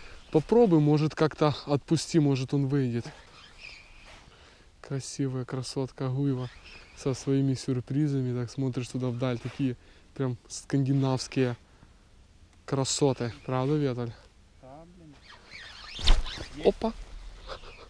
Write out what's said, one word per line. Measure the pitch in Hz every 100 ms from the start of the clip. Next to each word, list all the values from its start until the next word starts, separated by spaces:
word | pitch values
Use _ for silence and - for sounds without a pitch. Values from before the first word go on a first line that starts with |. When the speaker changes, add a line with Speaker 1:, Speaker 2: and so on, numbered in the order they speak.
| - - -
Speaker 1:
Попробуй, | 156 - 226 233 160
может, | 147 151 156 -
как-то | 156 - 151 - 143
отпусти, | 143 - 160 - 170
может, | 147 131 131
он | 143 135
выйдет. | 143 127 117 151 - - - - - - - - - - - - - - - - -
Красивая | - 135 - - 135 131 120
красотка | 131 127 143 131 - 135
Гуева | 131 143 127 123 - - - - -
со | 143
своими | 123 - 135 135 131
сюрпризами. | - 127 - 135 151 139 127 123
Так | 117
смотришь | - 131 127 117
туда | 127 127
вдаль, | 120 127 120
такие | 120 - 135 117 - - - -
прям | 135 120 -
скандинавские | - - 139 131 139 135 131 - 135 123 120 - - - - _ - - - - - -
красоты. | 135 131 - 143 123 120 - -
Правда, | 131 131 151
Виталь? | 139 120 120 - - - - -
Speaker 2:
Да, | 131 147 170 180
блин. | 156 135 - - - - - - - - - - - - - 147 175
Speaker 1:
Опа! | - 226 - - - - - - - - -